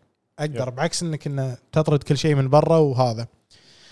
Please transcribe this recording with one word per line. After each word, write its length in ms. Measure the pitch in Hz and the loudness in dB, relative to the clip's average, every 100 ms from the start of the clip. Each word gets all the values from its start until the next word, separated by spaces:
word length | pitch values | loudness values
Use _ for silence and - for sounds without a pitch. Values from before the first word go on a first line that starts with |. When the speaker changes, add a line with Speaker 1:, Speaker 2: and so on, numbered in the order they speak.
| _ _ _ - | _ _ _ -10
Speaker 1:
أقدر." 280 | 151 139 127 | -8 -6 -6
Speaker 2:
يب. 80 | 123 | -4
Speaker 1:
بعكس 280 | 170 - | -4 -4
إنك 240 | 170 151 151 | -6 -6 -6
إنه 300 | 139 135 120 _ | -4 -6 -8 _
تطرد 320 | 160 156 147 | -2 2 0
كل 140 | - 143 | 0 0
شيء 180 | 160 139 | 2 2
من 140 | 135 | 4
برا 280 | 147 156 160 | 4 4 4
وهذا. 500 | 147 123 123 110 117 _ _ _ _ _ - | 2 2 0 -2 -10 _ _ _ _ _ -20